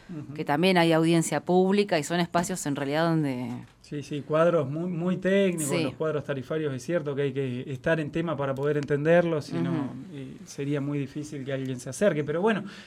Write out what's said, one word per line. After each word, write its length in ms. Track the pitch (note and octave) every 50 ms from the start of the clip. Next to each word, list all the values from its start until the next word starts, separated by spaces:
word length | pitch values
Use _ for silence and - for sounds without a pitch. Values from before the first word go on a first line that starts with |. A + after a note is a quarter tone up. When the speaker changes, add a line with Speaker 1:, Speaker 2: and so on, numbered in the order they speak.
| - -
Speaker 1:
Ujú. 240 | F3+ D3+ C3 B2+ C#3+
Speaker 2:
que 100 | D3 D#3
también 320 | C#3+ C#3+ D3+ F3 F#3+ F#3
hay 160 | F3 E3+ E3 D#3+
audiencia 480 | D#3+ D#3+ D#3+ E3+ E3 D#3+ - D#3 D3
pública 580 | - - F3+ F3+ F#3 F#3 G3 G3+ G#3 G3+ F#3 D#3+
y 40 | C#3+
son 160 | - E3 F3
espacios 460 | E3+ E3+ - E3+ - - F#3 F3 -
en 100 | D3 C#3
realidad 320 | C#3 C#3+ C#3 C#3+ D#3 E3 E3+
donde 400 | E3 D#3+ D3+ C#3 C3 B2 B2+ A#2 B2 B2 A#2+ - _ _
Speaker 1:
Sí, 220 | - - D3+ D3 C#3
sí, 200 | - D3+ C#3+ B2+
cuadros 480 | - D#3 D#3 E3 F3 E3+ E3 C#3 C3
muy, 180 | C#3+ D#3+ E3+ F#3
muy 280 | F3+ D#3+ F3 F3+ F3+ F3
técnicos, 500 | - F3+ G3 G3 G3+ F#3+ F3 E3 D#3 - F3+
Speaker 2:
Sí. 60 | E3+ D#3+
Speaker 1:
los 100 | C3+ -
cuadros 300 | - D#3 D#3 D3+ D3 C#3+
tarifarios, 480 | - C#3+ C3+ B2 - D#3+ D#3+ D#3 D3 C3
es 100 | B2+ -
cierto 320 | - E3+ - D3 D3 C#3
que 80 | C3 C#3+
hay 100 | C#3+ B2+
que 360 | C#3 C#3 C3 A#2+ B2 - D#3
estar 300 | C3+ B2+ - E3 E3 E3
en 100 | D3+ D3
tema 240 | - E3 E3 E3+ D3+ C3
para 160 | C#3+ C3+ C3+
poder 240 | B2+ C#3 D3 D3+ D3
entenderlos, 640 | C#3+ - D3 C#3+ D3 D#3 E3+ F3 F3 E3+ D#3+ D3+ C3+
si 100 | - E3 E3+
no, 120 | E3+ E3+
Speaker 2:
Ujú. 100 | E3+ D#3 C#3 B2 B2 B2+ C3+ - D3+
Speaker 1:
eh, 220 | C#3 C3+ C3 - - F3+
sería 340 | - - - C#3+ C#3 D3 C#3+
muy 180 | C#3 C#3+ D3 D3
difícil 460 | C#3 C3+ - D3+ D3 D3 D3+ D3 C3
que 80 | C3 C#3
alguien 260 | C3+ C3+ C3 C3 B2
se 120 | - C3+
acerque. 340 | B2+ - G3+ G3+ E3+ D3 C#3+
Pero 160 | C#3+ D3+ E3+
bueno, 240 | F#3 A3+ A3 F3+ G3+ - - - -